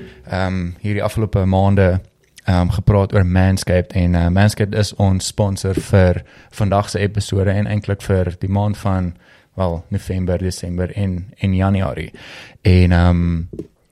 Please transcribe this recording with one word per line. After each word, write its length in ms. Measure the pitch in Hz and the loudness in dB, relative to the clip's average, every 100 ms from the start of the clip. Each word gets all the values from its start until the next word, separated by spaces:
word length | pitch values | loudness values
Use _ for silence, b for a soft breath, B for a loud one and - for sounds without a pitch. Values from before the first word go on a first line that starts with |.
| B B - | B B -8
ehm, 400 | 92 92 92 87 87 | -4 -2 -2 -6 -6
hierdie 220 | 104 101 | -6 -4
afgelope 420 | 104 - 107 101 92 | -4 -2 -2 0 2
maande, 540 | 95 98 98 95 92 - _ _ _ | 2 4 4 4 2 -4 _ _ _
ehm, 240 | - 90 90 | 0 0 0
gepraat 440 | - - 101 98 | 0 2 2 2
oor 100 | 107 90 | 2 2
Manscaped 680 | 92 95 95 - 90 87 | 2 2 2 0 0 0
en, 220 | 95 87 | 0 0
eh, 140 | 87 87 | 2 2
Manscaped 460 | 92 104 - 101 | 2 2 2 -2
is 200 | 104 101 | -2 -4
ons 320 | - 101 92 - | 0 0 0 -2
sponsor 480 | - 101 95 95 | -2 -2 -2 -4
vir 480 | 95 - 101 92 87 - B B | -4 0 4 4 2 -6 B B
vandag 400 | - 101 98 104 | -6 0 0 0
se 80 | 101 | -2
episode 520 | 101 104 - 98 95 | -4 -4 -4 -2 0
en 160 | 98 104 | 0 -2
eintlik 360 | 104 101 101 | -4 -4 -6
vir 340 | - 95 90 85 | -2 -2 -2 -4
die 100 | 95 | -2
maand 280 | 101 104 101 | -2 -2 -2
van, 360 | 101 92 90 85 b b b | -2 -2 -2 -6 b b b
wel, 300 | - 92 82 - | -6 -4 -4 -6
November, 500 | 98 - 92 90 87 | -8 -4 -4 -2 -2
Desember 540 | 92 - 87 87 90 - | -4 -6 -6 -4 -4 -4
en, 360 | 98 90 95 - | -4 -4 -8 -6
en 160 | 98 | -2
Januarie. 580 | 92 98 98 92 78 80 - B B B B | 0 2 0 -2 -6 -10 -14 B B B B
En, 300 | - 90 90 | 4 6 6
ehm, 500 | 87 87 87 85 85 85 - - _ _ | 6 4 4 0 -2 -6 -12 -16 _ _